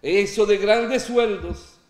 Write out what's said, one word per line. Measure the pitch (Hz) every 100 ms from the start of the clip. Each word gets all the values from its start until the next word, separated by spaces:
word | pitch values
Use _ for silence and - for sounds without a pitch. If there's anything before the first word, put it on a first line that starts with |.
Eso | 139 190 196 226
de | 202 202
grandes | 202 226 233 254
sueldos | - 240 233 196 175 170 - _ _